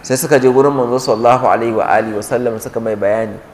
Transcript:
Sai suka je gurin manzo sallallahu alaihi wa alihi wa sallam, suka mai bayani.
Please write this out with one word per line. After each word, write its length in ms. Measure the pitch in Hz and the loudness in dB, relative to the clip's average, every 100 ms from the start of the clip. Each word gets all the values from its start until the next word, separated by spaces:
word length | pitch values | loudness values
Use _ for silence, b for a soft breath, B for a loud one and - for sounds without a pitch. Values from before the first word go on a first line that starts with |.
Sai 120 | - 254 | -4 -4
suka 160 | 156 143 | 2 4
je 100 | 127 | 4
gurin 200 | 127 143 | 4 2
manzo 280 | 139 120 127 | 2 -2 -2
sallallahu 480 | 131 110 117 123 123 | -2 2 4 4 2
alaihi 240 | 104 117 | 0 0
wa 100 | 110 - | -2 0
alihi 260 | 104 110 104 | 0 0 -6
wa 20 | |
sallam, 360 | 101 120 123 110 | -4 -4 -2 -6
suka 160 | 104 117 | -8 -6
mai 120 | 113 104 | -6 -2
bayani. 440 | 101 110 110 95 - | -2 -2 -4 -10 -18